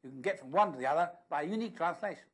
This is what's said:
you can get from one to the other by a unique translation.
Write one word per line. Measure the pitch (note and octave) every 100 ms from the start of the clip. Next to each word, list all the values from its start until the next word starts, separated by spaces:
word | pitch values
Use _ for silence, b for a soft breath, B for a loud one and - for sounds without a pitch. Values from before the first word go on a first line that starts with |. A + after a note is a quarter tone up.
you | C3+
can | C3
get | F3 F3+
from | C3
one | E3 G3+
to | C3+
the | C3
other | D#3 F3 - _
by | D3
a | D3+
unique | A3 A3+ -
translation. | E3+ F3 G#3 D#3+ -